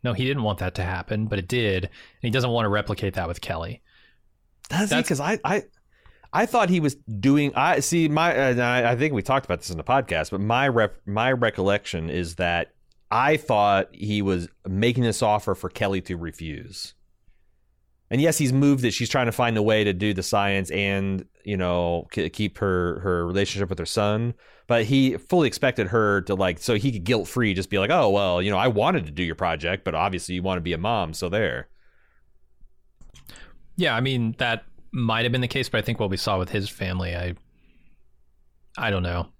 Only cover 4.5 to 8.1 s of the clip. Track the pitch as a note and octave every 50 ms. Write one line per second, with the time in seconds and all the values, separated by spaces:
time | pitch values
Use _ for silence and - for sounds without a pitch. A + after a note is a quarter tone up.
4.5 | _ _ _ - - E3 G#3 G3+ C#3+ D#3 - - E3+ C3 C#3+ D#3+ A3 A3 - C#3+
5.5 | F#3 G#3 - - _ _ _ _ _ _ _ - - _ _ - - E3+ G#3+ A#3+
6.5 | - A#3+ G#3+ F3 F#3 F3+ D#3 C#3+ B2+ - _ - A2+ G2+ F#2+ C3+ C#3 D3 D3 C#3+
7.5 | - - C3+ E3 F3+ C3 C#3 - - E3+ E3 D#3